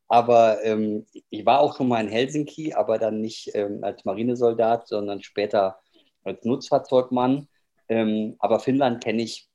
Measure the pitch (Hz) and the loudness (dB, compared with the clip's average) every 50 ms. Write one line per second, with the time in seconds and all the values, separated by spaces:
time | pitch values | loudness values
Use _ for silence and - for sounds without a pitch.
0 | _ - - 120 117 120 120 117 113 113 107 104 110 113 110 107 107 107 104 107 | _ 2 2 4 4 6 6 6 6 6 4 2 0 0 0 0 0 -2 -2 -4
1 | - _ - - _ - - 107 107 - 120 139 - - - - 139 127 120 113 | -8 _ -20 -20 _ -14 -10 -4 2 4 4 4 4 2 0 0 0 0 0 0
2 | 110 104 104 117 131 135 147 151 147 151 - - 156 156 - - 107 - 110 110 | 0 -2 0 -2 -2 0 -2 -4 -6 -6 -8 -10 -8 -6 -2 -2 0 0 0 0
3 | 113 110 107 110 110 113 - - - - - 107 104 101 101 104 101 101 95 - | 0 -2 -2 -2 -6 -6 -8 -12 -12 -6 -4 -4 -4 -4 -4 -6 -6 -8 -8 -8
4 | - 101 95 101 117 123 123 123 123 117 113 113 117 113 117 117 - - - 107 | -6 -6 -6 -4 -2 -2 -2 2 2 0 2 2 2 2 0 0 -2 -4 -6 -4
5 | 104 101 101 98 - - - - 101 104 - 107 98 95 - - _ _ _ _ | -4 -4 -6 -8 -10 -10 -4 -4 -2 0 2 2 2 0 -2 -6 _ _ _ _
6 | _ _ _ _ - 95 95 - - 117 127 147 143 - 147 139 131 - 135 127 | _ _ _ _ -12 -12 -10 -6 -2 -2 -2 -2 -2 0 0 0 0 2 2 2
7 | 127 127 127 123 123 127 131 143 147 _ _ _ _ _ _ _ _ - 113 113 | 2 2 0 0 2 2 0 0 -4 _ _ _ _ _ _ _ _ -4 -2 0
8 | 113 110 107 107 107 110 - - - 101 113 107 - - 131 135 143 123 117 120 | 0 0 0 -2 -4 -6 -6 -4 -2 0 0 0 0 0 0 2 2 0 -2 -2
9 | - 120 107 113 117 110 - - _ _ | -4 -4 -2 -2 -4 -4 -8 -14 _ _